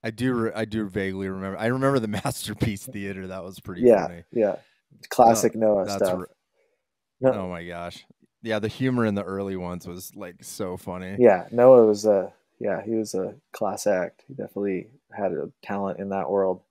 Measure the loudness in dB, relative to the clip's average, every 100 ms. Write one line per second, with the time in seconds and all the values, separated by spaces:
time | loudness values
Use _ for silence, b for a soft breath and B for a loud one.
0 | -8 -2 0 2 0 -2 -4 -4 -4 -4
1 | -4 -4 -6 -6 -8 -4 -2 2 2 2
2 | -2 -4 -6 -8 -10 -4 -4 -4 -10 -10
3 | -8 -8 -10 -12 -12 -16 -14 4 8 8
4 | 4 -10 -8 0 0 0 _ _ _ _
5 | -6 6 8 8 2 2 2 2 0 -2
6 | -2 -2 -6 _ _ _ _ _ _ _
7 | _ _ -2 0 -6 -8 -10 -10 -10 -14
8 | _ _ _ _ -6 -4 -4 -4 -2 0
9 | 0 -2 -4 -6 -6 -6 -8 -10 -12 -14
10 | -16 -16 -16 -16 -18 -8 -8 -8 -10 -10
11 | -8 4 6 6 0 4 8 10 8 4
12 | 2 2 0 _ _ _ -6 -6 -4 -6
13 | -4 -6 -6 -10 _ -6 -6 -2 0 0
14 | -2 _ _ -12 -10 -6 -4 -4 -8 _
15 | _ -6 -4 -4 -8 _ -8 -6 -4 -6
16 | -6 -4 -2 0 0 -2 _